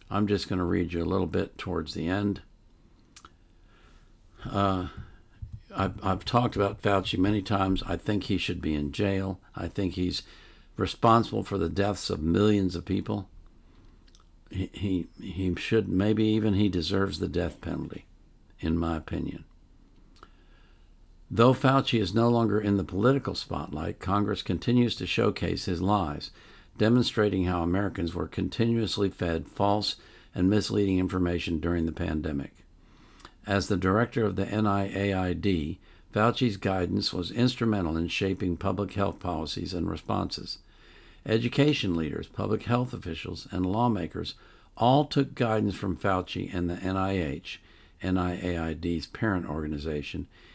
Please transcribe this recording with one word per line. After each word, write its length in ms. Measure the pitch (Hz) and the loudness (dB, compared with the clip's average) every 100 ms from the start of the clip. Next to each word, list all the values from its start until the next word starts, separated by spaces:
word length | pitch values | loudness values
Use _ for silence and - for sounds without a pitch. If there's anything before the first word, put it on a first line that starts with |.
| - | -6
I'm 140 | 101 104 | -2 0
just 240 | 101 - | 0 0
gonna 160 | 92 87 | -2 0
read 260 | 90 82 | 0 0
you 120 | 85 | -2
a 20 | 85 | 0
little 220 | 95 90 | 0 0
bit 300 | 95 87 - | -2 -4 -6
towards 360 | 95 82 80 | -6 -4 -6
the 140 | 87 80 | -4 -2
end. 340 | 95 101 92 - - _ - - _ _ - - - _ _ - - - - - - - - | 0 -2 -4 -10 -20 _ -20 -20 _ _ -20 -20 -20 _ _ -20 -20 -20 -20 -20 -20 -20 -14
Uh, 440 | - 101 98 92 90 - - - - - - - - 196 | -4 0 2 0 -4 -10 -16 -20 -20 -16 -16 -14 -10 -4
I've, 280 | 95 - | -2 -2
I've 220 | 101 92 - | -2 -2 0
talked 300 | 120 120 - | 0 0 0
about 260 | 101 104 | 0 0
Fauci 380 | 104 98 92 92 | 2 2 2 0
many 240 | 95 107 | 2 2
times. 400 | 92 98 95 92 - | 0 2 2 0 -2
I 100 | 85 | -4
think 280 | - 104 | 0 -2
he 160 | - 92 | 0 -2
should 200 | - 80 | -2 -4
be 140 | 78 | -2
in 180 | 76 73 | -2 -2
jail. 480 | - 104 98 95 95 - - | -2 0 0 -2 -6 -12 -10
I 120 | 87 | -6
think 260 | - 95 | -4 -4
he's 300 | 90 90 85 - - - - - - | 0 -2 -2 -8 -18 -20 -20 -14 -4
responsible 680 | 95 - 117 113 110 107 | -4 4 6 6 4 -2
for 160 | 98 98 | -2 -2
the 100 | 85 | 0
deaths 400 | 82 101 98 - | 0 0 0 -4
of 120 | - | -2
millions 540 | 80 92 107 104 92 85 | 2 4 4 4 2 -2
of 100 | - | -4
people. 440 | 95 98 104 98 - - - - - - - - - - - - | -4 -2 -6 -6 -16 -20 -20 -20 -20 -20 -20 -20 -20 -20 -20 -10
He, 220 | 90 - | -6 -6
he, 340 | - 101 92 85 - | -4 -2 -2 -4 -10
he 340 | 98 87 92 85 | -10 -4 -2 -2
should, 320 | - 113 95 | 2 2 2
maybe 360 | 92 104 110 | 2 4 4
even 320 | 110 110 107 98 | 2 2 4 4
he 140 | 104 | 4
deserves 500 | 90 80 95 98 80 | 2 0 0 0 0
the 80 | 87 | -2
death 340 | 82 85 - | 0 -2 -4
penalty, 460 | - 76 71 - - - - - - - | -6 -6 -6 -10 -16 -20 -20 -20 -20 -6
in 200 | 82 82 | -2 0
my 180 | 82 80 | 0 -2
opinion. 460 | - 80 69 - - - - - - - - - - - - - - - - - - - - | -4 -6 -6 -8 -14 -20 -20 -20 -20 -20 -20 -20 -20 -20 -20 -20 -20 -20 -20 -20 -20 -20 -4
Though 240 | 95 120 | 6 6
Fauci 460 | 123 135 135 123 117 | 6 4 4 4 2
is 160 | 92 107 | 2 4
no 140 | 120 | 4
longer 300 | 120 113 104 | 4 4 2
in 180 | 104 101 | 2 2
the 60 | |
political 520 | 85 92 117 139 104 87 | 2 2 2 2 -2 -6
spotlight, 640 | - 76 73 76 85 - | -6 -6 -6 -6 -6 -4
Congress 420 | - 101 101 101 | 0 0 0 -2
continues 540 | - 85 - 123 120 - | -2 -2 2 4 4 0
to 100 | 95 | -2
showcase 600 | - 107 104 90 87 - | 2 2 2 -2 -2 -2
his 180 | 87 | 0
lies, 480 | 92 104 80 73 - - - - - - | 2 2 0 -4 -10 -16 -20 -20 -16 0
demonstrating 640 | 107 123 117 - 104 95 | 4 4 4 2 2 2
how 180 | 90 87 | 2 2
Americans 540 | 85 92 101 82 85 85 | 2 0 0 -2 -4 -4
were 100 | 82 | -6
continuously 840 | - 92 - 117 117 104 - 98 | -4 -4 0 0 2 0 0 -2
fed 380 | - 87 82 76 | 0 -2 -2 -4
false 500 | - 101 104 104 - - - - | 0 2 2 0 -6 -14 -20 -10
and 160 | - 92 | 0 4
misleading 480 | 104 95 104 101 92 | 4 2 0 2 2
information 640 | 92 92 87 87 - 80 | 2 0 0 0 -2 -2
during 260 | 82 85 82 | 0 0 -2
the 60 | |
pandemic. 640 | 82 87 78 78 71 - - - - - - - - - - - | -2 -2 -2 -2 -4 -6 -12 -20 -20 -20 -20 -20 -20 -20 -14 -2
As 220 | 101 95 | 0 2
the 80 | 95 | 0
director 500 | 92 104 117 - 107 | 2 2 2 0 0
of 120 | 92 | 0
the 100 | - | -2
N 180 | 107 107 | 0 0
I 240 | 101 98 98 | 0 -2 -2
A 180 | 101 | 0
I 200 | 92 92 | 0 0
D, 460 | 82 101 87 76 90 - - - | 0 0 0 -2 -8 -16 -20 -4
Fauci's 420 | 104 113 120 123 95 | 0 2 2 0 0
guidance 560 | 101 95 90 98 - | -2 0 0 0 -2
was 200 | - 85 | -4 -4
instrumental 640 | - 123 123 117 104 82 82 | 0 0 2 0 0 0 0
in 100 | 85 | -2
shaping 480 | - 98 92 95 82 | 0 -2 0 -2 -2
public 380 | 98 92 98 | -2 -2 -4
health 260 | 95 98 - | -2 -2 -2
policies 540 | 92 80 78 92 85 | -4 -4 -4 -6 -6
and 160 | 90 87 | -4 -4
responses. 720 | 85 - 98 90 - - - - - - - - - - | -4 -4 -2 -2 -6 -10 -14 -16 -20 -20 -20 -20 -12 0
Education 720 | 113 120 - 147 143 98 82 | 0 2 4 4 2 0 0
leaders, 300 | 76 - - | -2 -4 -8
public 360 | - 101 107 | -6 -2 -2
health 300 | - 123 123 | 0 0 0
officials, 520 | 101 87 80 92 85 - | -6 -8 -8 -8 -10 -8
and 140 | 90 92 | -2 0
lawmakers 680 | 107 120 101 80 87 85 - - - - - | 2 2 0 -4 -6 -8 -12 -20 -20 -20 0
all 260 | 117 139 | 4 4
took 320 | 147 147 135 - | 4 0 -2 0
guidance 400 | 120 110 107 90 | 0 2 0 -2
from 220 | 98 90 | -4 -2
Fauci 520 | 101 92 90 98 95 | 0 0 -2 -6 -6
and 160 | 87 87 | -2 -2
the 60 | 87 | -2
N 200 | 95 95 | -2 -2
I 160 | 95 98 | 0 0
H, 380 | 78 73 - - - - - - | -2 -4 -10 -14 -18 -20 -20 -8
N 160 | 92 92 | -2 0
I 240 | 90 90 | 0 -2
A 160 | 90 85 | -2 -2
I 160 | 82 | -2
D's 320 | 78 87 85 - | -2 -2 -2 -4
parent 400 | - 113 92 - | -4 -2 -2 -2
organization, 800 | 76 76 76 76 76 - 82 - - - | -4 -4 -4 -4 -6 -6 -8 -10 -14 -20